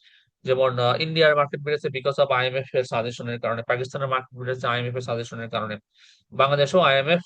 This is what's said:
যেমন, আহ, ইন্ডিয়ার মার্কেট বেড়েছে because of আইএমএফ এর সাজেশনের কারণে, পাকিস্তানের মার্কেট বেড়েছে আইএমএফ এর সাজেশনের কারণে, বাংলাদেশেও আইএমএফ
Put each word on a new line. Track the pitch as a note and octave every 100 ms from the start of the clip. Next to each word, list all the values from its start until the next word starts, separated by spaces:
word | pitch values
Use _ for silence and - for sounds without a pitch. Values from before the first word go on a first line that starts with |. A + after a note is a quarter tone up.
| _ _ _ _
যেমন, | B2+ C3 C3 B2
আহ, | B2 -
ইন্ডিয়ার | D#3+ D#3+ D#3 D3
মার্কেট | C#3+ D3+
বেড়েছে | D3 D3 D3+
because | C3 C3+ C#3
of | C3+
আইএমএফ | B2+ B2+ C3 B2+
এর | C3+
সাজেশনের | B2+ A#2+ A#2 A#2+ A#2+ A#2+
কারণে, | A2+ A#2
পাকিস্তানের | A#2 B2 C3 D3 C3+
মার্কেট | C3 B2+ B2
বেড়েছে | B2 B2+ B2+
আইএমএফ | A#2+ A#2+
এর | B2
সাজেশনের | B2 A#2 A#2 A#2 A2+
কারণে, | A2+ G#2+ G#2 _ _ - _ _
বাংলাদেশেও | G#2+ C#3 C#3+ C#3+ F3+
আইএমএফ | D3+ C3+ C#3 F3